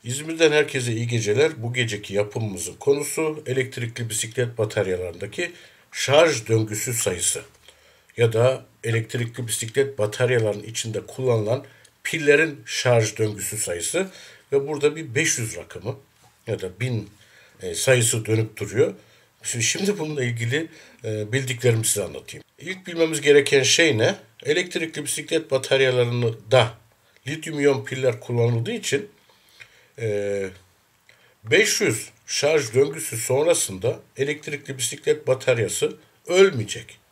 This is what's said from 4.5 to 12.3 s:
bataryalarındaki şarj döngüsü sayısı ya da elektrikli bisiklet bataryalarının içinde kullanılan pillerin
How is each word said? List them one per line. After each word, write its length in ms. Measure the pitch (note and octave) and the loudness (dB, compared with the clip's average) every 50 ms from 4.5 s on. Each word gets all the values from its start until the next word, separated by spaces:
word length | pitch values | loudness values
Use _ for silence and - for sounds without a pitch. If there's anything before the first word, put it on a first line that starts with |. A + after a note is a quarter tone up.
| A#2+ - | -2 -4
bataryalarındaki 960 | A2 G#2 - A2 G2 F#2+ F2+ F2+ F2+ F2+ E2+ F2 F#2 G#2 - - F3 E3+ - - - - _ _ _ _ | -4 -2 0 -2 -2 0 -2 -4 -4 -8 -8 -10 -12 -12 -8 -8 -8 -8 -8 -16 -20 -20 _ _ _ _
şarj 560 | - - - - C3+ D3 E3+ E3 D3 A#2+ A2+ - | -8 -6 0 6 8 8 8 8 6 0 0 2
döngüsü 460 | A2+ A2 G#2+ G#2+ A2 A2 - - B2 | 2 2 2 0 -2 -6 -4 -4 -4
sayısı 480 | A#2 - G2+ F2+ F2+ - - - - - - _ _ _ - - _ _ _ _ _ _ _ _ - | -2 -2 -2 -2 0 -2 -2 -2 -4 -8 -14 _ _ _ -20 -20 _ _ _ _ _ _ _ _ 2
ya 160 | A#2 A#2 A2 | 2 2 4
da 320 | A2 A#2 B2+ C3 C3 - - _ _ - | 4 4 4 2 0 -6 -18 _ _ -4
elektrikli 640 | A#2 A2+ A#2 A2+ - - B2 A#2 A2+ - - A#2+ A2+ | -2 -2 -2 -2 -2 -4 -4 -4 -4 -6 -8 -6 -6
bisiklet 500 | - - A#2+ A2 - C3+ C3+ C#3 - - | -4 -6 -6 -4 0 0 0 0 0 -2
bataryalarının 680 | G#2 G#2+ - - B2+ A#2+ B2+ A#2+ A2 G#2 G2+ G2+ F#2+ | -2 -2 0 0 2 2 4 4 2 2 0 -2 -6
içinde 420 | A2 A2+ - - A#2 G#2+ - - | -10 -8 -8 -6 -4 -6 -6 -8
kullanılan 600 | - - - C3 B2+ A#2+ A2+ G#2 G#2 A#2 C#3 C#3+ - - - _ - _ _ _ | -8 -10 -4 0 2 2 2 2 0 -2 -2 -4 -12 -20 -20 _ -20 _ _ _
pillerin 580 | - - D#3+ D3+ C#3+ | -6 -4 0 4 6